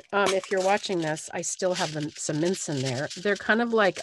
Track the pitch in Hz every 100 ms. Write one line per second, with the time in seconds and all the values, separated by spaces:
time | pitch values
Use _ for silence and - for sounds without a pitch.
0 | - 202 190 190 - 190 185 208 - 180
1 | 160 156 - 180 165 - 185 180 170 151
2 | 151 - - 151 170 190 - 143 131 127
3 | 151 - 202 196 - 220 240 226 196 -